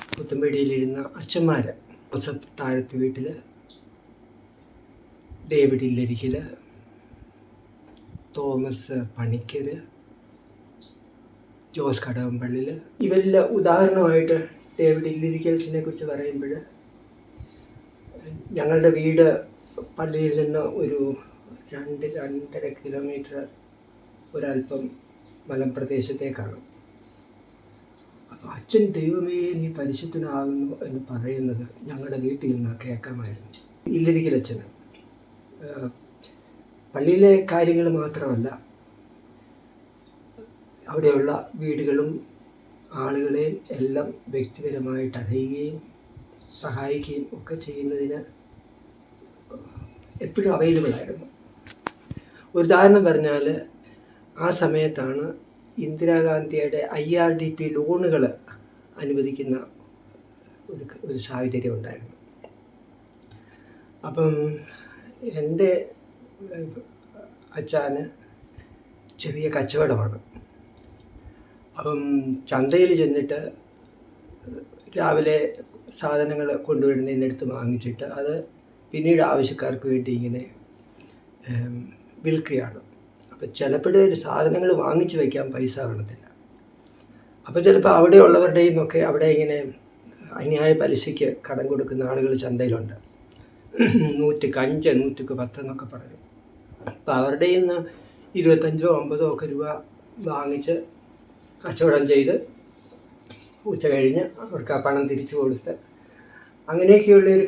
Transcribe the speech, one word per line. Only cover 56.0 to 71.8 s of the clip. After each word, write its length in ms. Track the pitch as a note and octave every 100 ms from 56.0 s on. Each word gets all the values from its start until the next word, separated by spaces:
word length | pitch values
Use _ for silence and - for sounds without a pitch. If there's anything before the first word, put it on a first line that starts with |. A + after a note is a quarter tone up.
| E3+ E3 D#3+ D#3 D#3 D3+ D3 D3 - D3+
ഐ 40 | D#3 E3+
ആർ 80 | E3 D#3+
ഡി 100 | D#3+ D#3
പി 80 | D3+ D3
ലോണുകൾ 480 | D3+ F3 F3+ D3+ B2+ - - - - - - -
അനുവദിക്കുന്ന 540 | C#3+ C#3 C3+ C3+ B2+ B2+ - - - _ - - - _ - - -
ഒരു, 120 | - - - -
ഒരു 100 | C3 -
സാഹചര്യം 460 | B2+ B2+ B2 A#2+ G#2+
ഉണ്ടായിരുന്നു. 380 | G#2+ - - - - _ - - _ _ - - _ _ - - - - - - - - D#3
അപ്പം 240 | D3 D#3 D3+ D3+ D3+ - - - - - - A#3+ D#3+
എൻ്റെ, 300 | D3+ E3 F#3 F3 - - - - - - G3
ഏഹ്, 280 | E3+ D#3+ G3+ - - - G#3 G#3 - - D#3
അച്ഛന് 460 | - D#3 C#3 C#3 - - - - - - - - - - - -
ചെറിയ 240 | D3 D3 D#3 C#3+
കച്ചവടമാണ്. 600 | C3+ D3 D3 A2+ G#2 G#2 - - - - - - - - - - - - - - -
അപ്പം 220 | -